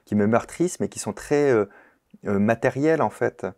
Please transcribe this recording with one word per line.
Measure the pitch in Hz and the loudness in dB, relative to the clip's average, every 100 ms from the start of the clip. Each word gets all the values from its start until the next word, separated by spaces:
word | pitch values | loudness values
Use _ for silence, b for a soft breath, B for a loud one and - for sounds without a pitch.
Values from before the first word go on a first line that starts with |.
qui | - | -4
me | 104 104 | 0 2
meurtrissent, | 113 - - 175 - | 2 -2 -4 -4 -2
mais | 98 | -8
qui | - | -6
sont | - | -10
très, | 101 - 147 143 | -8 -2 2 4
euh, | 113 101 b b b _ - - | 2 0 b b b _ -12 -4
euh, | 101 | 0
matériels | 104 113 131 135 151 156 | 2 2 0 0 0 2
en | 110 | 0
fait. | - 117 - 95 | -2 -4 -4 -12